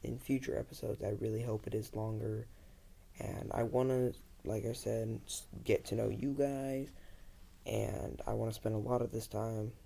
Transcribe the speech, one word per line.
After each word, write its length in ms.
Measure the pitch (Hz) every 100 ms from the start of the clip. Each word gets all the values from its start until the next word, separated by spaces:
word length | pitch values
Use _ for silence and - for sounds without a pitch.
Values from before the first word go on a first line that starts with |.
in 160 | 120 120
future 360 | - 135 131 123
episodes, 460 | - - - -
I 80 | 98 104
really 220 | 110 110
hope 240 | 120 107 -
it 80 |
is 220 | 110 107 107
longer. 500 | 110 110 110 107 113 - - - - - - -
And 320 | - - -
I 120 | -
wanna, 480 | 117 123 127 131 123 - - -
like 200 | - 107 110
I 60 |
said, 480 | 120 113 113 113 113 -
s-, 200 | - - 92
get 200 | - 110 -
to 100 | 110
know 120 | 113
you 240 | 110 143
guys. 600 | 139 139 139 135 135 139 - - - - - - - -
And 560 | 110 104 98 - -
I 100 | -
wanna 180 | 113 113
spend 240 | 110 110 110
a 20 |
lot 240 | 107 123
of 80 | 120
this 160 | 113 -
time 460 | 104 113 110 107 113